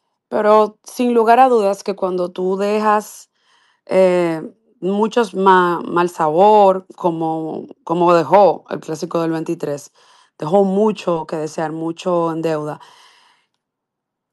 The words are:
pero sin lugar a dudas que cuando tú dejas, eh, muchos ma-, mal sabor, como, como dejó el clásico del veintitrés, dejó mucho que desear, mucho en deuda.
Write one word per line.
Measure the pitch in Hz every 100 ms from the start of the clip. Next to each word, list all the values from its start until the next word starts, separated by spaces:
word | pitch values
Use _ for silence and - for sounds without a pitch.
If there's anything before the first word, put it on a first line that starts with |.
| _ _ -
pero | 220 208 214 214 -
sin | - - 247
lugar | 233 220 233
a | 262
dudas | 240 196 196
que | -
cuando | 196 185 180 180
tú | 180 185 190
dejas, | 202 214 214 214 214 - - _ _ _ _ _
eh, | - 185 185 180 170 160 - _ _ -
muchos | 180 202 220 240 214
ma-, | 185 196 185 180 165 -
mal | 170 175
sabor, | - 156 160 208 214 196 190 - -
como, | 180 165 160 160 160 - - -
como | - 170 175
dejó | 170 139 196 185 - -
el | 147
clásico | - 156 170 170
del | 165
veintitrés, | 160 160 165 151 143 - _ _ _ _ -
dejó | 151 202
mucho | 196 190 214 - - 165 156
que | 160
desear, | 151 170 156
mucho | 160 165 165 185 175 165
en | 165
deuda. | 160 156 151 147 - _ _ _ _ _ _ _ _ _ _ _ _ _ _